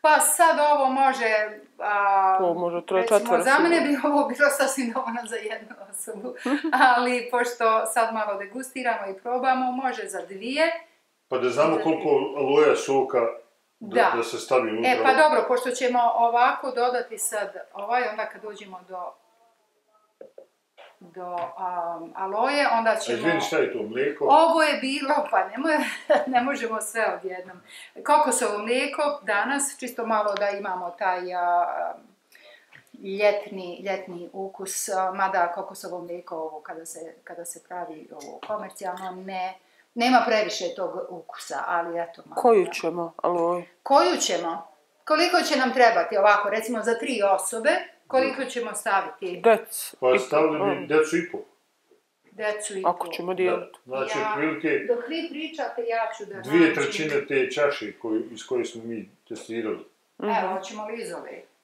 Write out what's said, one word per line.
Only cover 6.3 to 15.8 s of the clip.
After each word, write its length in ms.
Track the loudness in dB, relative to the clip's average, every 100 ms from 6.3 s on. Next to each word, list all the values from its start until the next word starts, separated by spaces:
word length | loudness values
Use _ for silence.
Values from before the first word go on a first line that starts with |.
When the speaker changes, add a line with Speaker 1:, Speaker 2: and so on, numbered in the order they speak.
| -8 -4 -2
Speaker 2:
<laughs> 280 | 0 4 6
Speaker 1:
ali 400 | 6 2 -2 -2
pošto 560 | -2 -2 0 2 2 0
sad 280 | 0 0
malo 200 | -2 -4 -6
degustiramo 680 | -8 -12 -10 -6 -4 -2 -6
i 60 |
probamo, 580 | -10 -6 -2 0 0 0
može 300 | -2 -4 -6
za 160 | -8 -10
dvije. 440 | -10 -10 -6 0 0 0 -12 _ _ _ _
Speaker 3:
Pa 80 | -2
da 100 | 0
znamo 260 | 2 2 2
Speaker 1:
Za 60 |
Speaker 3:
koliko 260 | 2 0 2
Speaker 1:
dvije. 260 | 2 2 -2
Speaker 3:
aloja 380 | 2 6 6 4
soka 440 | 2 0 2 2 0 -4 -18 _ _ _
da, 140 | -2 2
Speaker 1:
Da. 100 | 4
Speaker 3:
da 80 | 2
se 160 | -2 -6
stavi 320 | 2 2 2
unutra. 200 | 0 2
Speaker 1:
E, 80 | 4
pa 100 | 4
dobro, 300 | 6 6 4 2
pošto 220 | 0 0
ćemo 280 | -2